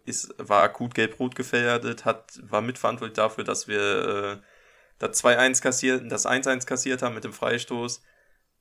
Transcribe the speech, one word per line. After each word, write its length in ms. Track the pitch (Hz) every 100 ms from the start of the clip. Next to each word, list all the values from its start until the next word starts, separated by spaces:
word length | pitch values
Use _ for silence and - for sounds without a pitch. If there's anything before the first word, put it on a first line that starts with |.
| -
ist, 280 | 117 - -
war 240 | 104 101
akut 320 | 107 - 120
gelb-rot 400 | 117 110 - 127 -
gefährdet, 720 | 127 120 120 120 117 117 117
hat, 340 | 110 - -
war 180 | 101 104
mitverantwortlich 540 | 113 123 110 120 113 110
dafür, 280 | 110 110
dass 240 | 104 101 -
wir, 720 | 107 101 101 - 101 101 101
äh, 40 | - _ _ _ _ -
das 180 | 107 -
zwei 200 | 123 120
eins 220 | 127 127
kassiert, 500 | 131 127 131 131 117
das 140 | 110 -
eins 200 | 127 135
eins 180 | 127 127
kassiert 340 | 127 131 127
haben 140 | 123 110
mit 80 |
dem 100 | 110
Freistoß. 720 | 104 120 120 - 120 120 - _ _ _ _ _ _